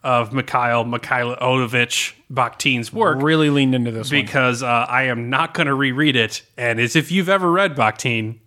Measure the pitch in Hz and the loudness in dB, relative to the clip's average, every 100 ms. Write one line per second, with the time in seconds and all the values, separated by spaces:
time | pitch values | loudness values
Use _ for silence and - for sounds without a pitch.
0 | 135 123 110 131 127 127 123 120 117 120 | 2 0 0 -4 -2 -2 2 0 0 -6
1 | - 127 120 120 127 131 123 123 120 - | -4 -2 -2 -2 0 0 2 0 0 -2
2 | - - _ 127 117 - 139 123 110 226 | -6 -10 _ -2 -2 0 -2 -2 -4 0
3 | 208 143 147 160 151 143 135 127 120 113 | 0 2 2 2 4 4 2 2 0 -4
4 | 110 143 107 143 127 120 127 120 117 123 | -2 -2 0 2 2 0 0 0 0 0
5 | 131 120 120 135 160 - 147 135 139 127 | 0 -2 -2 -2 -2 -2 -2 0 0 2
6 | 151 127 110 - _ - 120 113 120 160 | 2 2 0 -4 _ -6 -4 0 0 0
7 | 151 180 180 196 180 175 196 135 110 - | 0 -2 2 2 2 2 0 2 0 0
8 | 131 113 110 113 | -4 -2 -4 -8